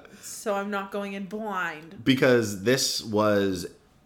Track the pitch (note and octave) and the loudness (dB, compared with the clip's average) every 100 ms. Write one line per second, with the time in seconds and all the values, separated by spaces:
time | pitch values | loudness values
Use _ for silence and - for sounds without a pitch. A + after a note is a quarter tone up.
0 | - - - - A3 G3 G3+ G3+ G3 G3+ | -12 -18 -16 -8 -4 -4 -4 -6 -6 -8
1 | G3+ G3 F#3 G#3+ A3 F#3 E3+ D#3 E3 - | -8 -8 -8 -8 -6 -4 -4 -6 -14 -2
2 | C3+ C3 C#3 A#2+ G#2 G2 G#2 C3+ - - | 2 4 6 6 2 0 2 2 0 -4
3 | A2+ G#2+ G#2+ G2+ G2 F2+ F2+ - _ _ | -2 2 4 4 2 0 -6 -14 _ _